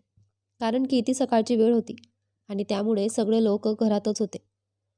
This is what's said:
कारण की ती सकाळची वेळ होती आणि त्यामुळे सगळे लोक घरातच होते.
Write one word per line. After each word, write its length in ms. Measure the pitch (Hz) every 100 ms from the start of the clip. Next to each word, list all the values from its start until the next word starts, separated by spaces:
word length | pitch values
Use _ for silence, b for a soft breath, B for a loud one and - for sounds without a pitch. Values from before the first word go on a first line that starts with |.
| _ _ _ _ _ -
कारण 260 | 226 240 262
की 100 | 262 233
ती 80 |
सकाळची 420 | 254 247 233 220 233
वेळ 180 | 220
होती 220 | 233 233 - _ _ _ _ -
आणि 160 | 202 202
त्यामुळे 400 | 202 214 214 208
सगळे 360 | - 208 226
लोक 240 | 220 208 220
घरातच 520 | 214 220 208 214 208
होते. 180 | 208 - _ _ _ _ _